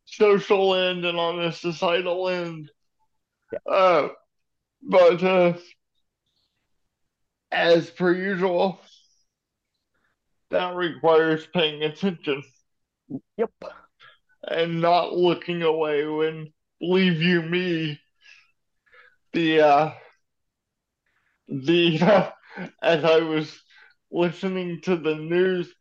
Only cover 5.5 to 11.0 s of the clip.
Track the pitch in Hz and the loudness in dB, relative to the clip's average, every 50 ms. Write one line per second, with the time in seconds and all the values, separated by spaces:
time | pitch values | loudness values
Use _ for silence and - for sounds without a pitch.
5.5 | 170 - - - _ _ _ _ _ _ _ _ _ _ _ _ _ _ _ _ | 2 -2 -12 -20 _ _ _ _ _ _ _ _ _ _ _ _ _ _ _ _
6.5 | _ _ _ _ _ _ _ _ _ _ _ _ _ _ _ _ _ _ _ - | _ _ _ _ _ _ _ _ _ _ _ _ _ _ _ _ _ _ _ -8
7.5 | - 175 175 170 170 170 151 - - - 180 175 180 185 190 202 196 175 190 190 | -4 -2 4 4 4 4 2 -2 -6 -2 0 0 0 0 -2 -4 -2 -2 -2 0
8.5 | 175 175 196 190 - - _ _ _ _ _ _ _ _ _ _ _ _ _ _ | 0 0 0 0 -2 -8 _ _ _ _ _ _ _ _ _ _ _ _ _ _
9.5 | _ _ _ _ _ _ _ _ _ _ _ _ _ _ _ _ _ _ _ - | _ _ _ _ _ _ _ _ _ _ _ _ _ _ _ _ _ _ _ -4
10.5 | 180 175 180 180 180 180 175 165 127 127 | -4 -4 -4 -4 -4 -4 -4 -6 -6 -2